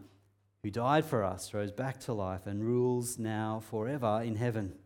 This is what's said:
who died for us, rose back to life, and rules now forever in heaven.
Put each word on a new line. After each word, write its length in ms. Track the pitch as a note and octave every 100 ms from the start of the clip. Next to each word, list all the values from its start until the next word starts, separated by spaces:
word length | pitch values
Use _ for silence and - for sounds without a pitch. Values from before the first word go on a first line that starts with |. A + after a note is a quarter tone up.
| - - _ _ _ _
who 80 | G#2+
died 340 | G#2+ B2 D3+ D#3
for 180 | B2
us, 300 | F#2+ F#2 -
rose 180 | G#2+ G#2
back 280 | - C3 -
to 120 | -
life, 340 | A2 F#2 F#2 G#2
and 160 | G2+
rules 560 | A2 B2 B2 B2 A#2+ -
now 420 | A2 G#2+ A2 A2 -
forever 520 | A2 A2 D3 A#2+ G#2+ A#2
in 100 | G#2+
heaven. 380 | B2 A2 F#2+ -